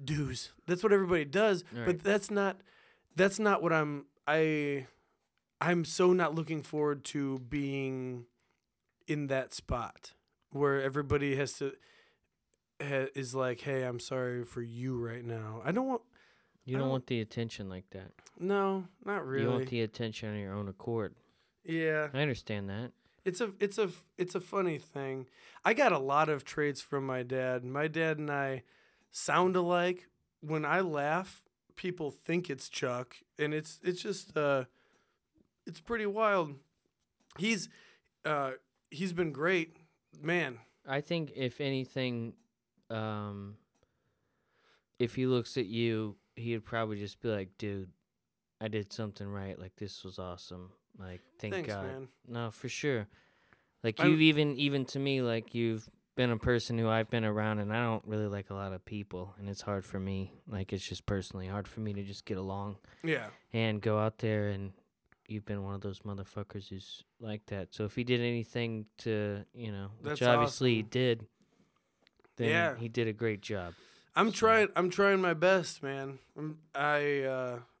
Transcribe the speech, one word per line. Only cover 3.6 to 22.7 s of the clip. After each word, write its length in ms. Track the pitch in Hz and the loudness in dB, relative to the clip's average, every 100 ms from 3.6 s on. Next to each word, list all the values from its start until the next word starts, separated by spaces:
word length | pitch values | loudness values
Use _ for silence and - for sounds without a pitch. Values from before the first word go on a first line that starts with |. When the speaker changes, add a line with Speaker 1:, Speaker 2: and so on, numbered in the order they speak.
Speaker 1:
what 100 | 165 | 4
I'm, 340 | 160 147 143 - _ - | 4 2 -2 -10 _ 2
I, 600 | 156 160 151 143 139 131 _ _ _ _ _ _ - | 4 4 2 0 -2 -6 _ _ _ _ _ _ -2
I'm 240 | 160 175 156 | 2 2 2
so 280 | - 180 | 4 6
not 200 | 185 160 160 | 6 4 0
looking 280 | 156 160 | -4 -6
forward 400 | - 151 147 139 - | -4 0 0 0 -4
to 340 | 147 139 131 | -2 -2 -2
being 840 | 120 143 139 139 135 131 127 123 120 _ _ _ _ _ _ _ - | -4 -4 -2 -2 -2 -4 -4 -8 -12 _ _ _ _ _ _ _ -4
in 200 | 151 143 | -2 0
that 260 | 135 127 | 0 -2
spot 600 | - - 120 110 - - - _ _ _ | -6 -4 -4 -4 -10 -20 -20 _ _ _
where 300 | 139 143 139 | 0 2 4
everybody 540 | 135 143 139 147 143 135 | 2 0 0 2 2 0
has 180 | 131 - | -2 -2
to, 140 | 139 - _ - _ _ _ _ _ _ _ - | -6 -6 _ -20 _ _ _ _ _ _ _ -10
ha-, 260 | 143 139 131 139 | -2 0 0 -4
is 200 | 127 131 | -4 0
like, 260 | 127 120 | 0 -2
"Hey, 220 | 143 131 | -2 0
I'm 160 | 127 120 | 0 -2
sorry 440 | - 131 123 123 | -4 -2 -2 -4
for 200 | 120 123 | -6 -8
you 340 | 120 117 131 123 | -8 -4 -4 -2
right 260 | 117 120 | -4 -6
now." 380 | 117 113 107 113 | -6 -6 -6 -4
I 80 | 123 | 0
don't 160 | 208 262 | 0 0
want 140 | 247 - _ _ _ _ _ 127 | -2 -6 _ _ _ _ _ -4
Speaker 2:
You 100 | 131 | 0
Speaker 1:
I 40 | |
Speaker 2:
don't 20 | 131 | 0
Speaker 1:
don't 60 | |
Speaker 2:
want 160 | 131 - | 0 0
the 140 | 117 | -2
attention 480 | 107 120 113 - 98 | -2 -4 -4 -6 -8
like 200 | 92 - | -10 -12
that. 200 | 95 98 - - - | -14 -14 -18 -20 -6
Speaker 1:
No, 480 | 180 202 196 190 180 _ - | 0 2 2 0 -4 _ -6
not 80 | |
Speaker 2:
You 60 | 403 | -4
want 60 | 135 | -2
Speaker 1:
really. 380 | 135 117 131 131 | 2 2 2 0
Speaker 2:
the 160 | 120 | -2
attention 480 | 110 - 113 - 110 | -2 -2 -6 -6 -6
on 40 | 104 | -6
your 140 | 98 | -4
own 140 | 101 98 | -4 -6
accord. 480 | 95 - 113 98 - _ _ _ _ | -6 -4 -2 -4 -8 _ _ _ _
Speaker 1:
Yeah. 440 | - 165 160 156 147 | -6 -2 0 0 0
Speaker 2:
I 100 | 135 | 0
understand 480 | 147 117 - 104 | 0 -2 -4 -4
that. 220 | 98 | -4